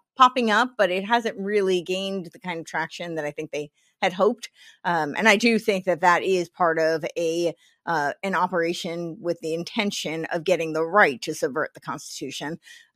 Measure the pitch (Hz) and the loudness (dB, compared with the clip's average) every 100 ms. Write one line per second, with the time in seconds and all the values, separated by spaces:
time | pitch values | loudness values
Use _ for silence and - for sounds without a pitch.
0 | _ - 254 254 226 208 247 - 190 185 | _ 4 4 6 2 2 2 2 2 2
1 | 196 240 220 165 196 208 190 185 160 185 | 2 0 0 -4 -2 2 2 2 0 -4
2 | 196 196 165 - 180 165 160 170 156 - | -4 -6 -8 -12 -8 -8 -6 -4 -4 -6
3 | 175 160 147 147 156 147 147 _ _ _ | -8 -4 -6 -6 -8 -6 -8 _ _ _
4 | 190 180 202 240 - - - _ 185 170 | -2 4 2 2 -8 -20 -20 _ -2 0
5 | 151 - 214 208 233 220 220 190 185 165 | 0 2 4 6 4 2 2 0 0 2
6 | 180 170 135 185 170 - 175 160 160 160 | 4 4 4 0 0 0 0 2 2 0
7 | 160 - 165 170 170 151 _ _ - 165 | -2 -4 -2 0 -2 -4 _ _ -4 -2
8 | 143 - 196 180 185 180 165 175 180 170 | 0 -2 -4 0 0 0 -2 -2 -6 -6
9 | 170 160 170 165 165 165 170 - 202 - | -8 -6 -4 -4 -4 -6 -4 -2 -2 -4
10 | 160 160 160 170 160 170 160 156 165 190 | -6 -6 -6 -4 0 0 0 -2 2 6
11 | 185 123 - 151 151 135 143 - - 139 | 4 4 -6 -4 -4 -2 -6 -8 -10 -10
12 | - - 139 - 151 160 - - _ | -10 -12 -10 -8 -10 -10 -14 -20 _